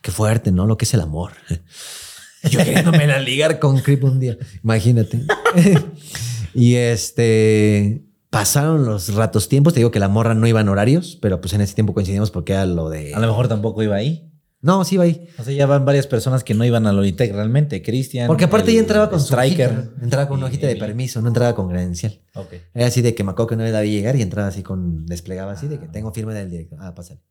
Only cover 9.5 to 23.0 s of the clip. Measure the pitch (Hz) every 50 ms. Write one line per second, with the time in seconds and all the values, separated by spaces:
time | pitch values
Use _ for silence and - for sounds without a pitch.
9.5 | 135 139 143 170 151 123 117 120 - 113 101 95 101 110 113 117 113 110 110 117
10.5 | 113 110 107 101 98 98 104 120 143 175 180 - - - - 104 92 85 - 87
11.5 | 92 104 101 98 - - 107 104 85 104 95 87 98 101 104 101 - 90 80 -
12.5 | 98 98 95 92 87 85 80 78 78 78 76 71 73 104 113 113 110 117 120 104
13.5 | 113 104 104 110 104 107 110 104 101 98 110 143 165 160 - - _ _ _ _
14.5 | _ _ - 151 185 196 180 175 190 185 175 170 160 170 - - - - 113 127
15.5 | 139 143 143 135 143 139 131 139 143 139 135 - 127 110 - 135 127 127 - -
16.5 | 104 107 117 123 117 117 110 104 101 98 98 98 85 - 127 110 98 101 107 110
17.5 | 123 147 151 147 147 160 - - 110 127 131 - - 127 120 135 160 147 175 170
18.5 | - 214 202 233 226 226 220 220 214 208 214 - 196 156 135 - 139 120 127 139
19.5 | 185 156 127 123 113 110 110 - - - 120 120 123 135 139 143 139 135 131 127
20.5 | 120 - 151 135 117 101 107 104 104 120 131 123 - 117 113 120 117 151 123 120
21.5 | 117 - 95 90 90 90 90 90 87 80 - 107 - _ _ _ _ 101 95 -
22.5 | 90 87 - _ _ 120 120 123 120 127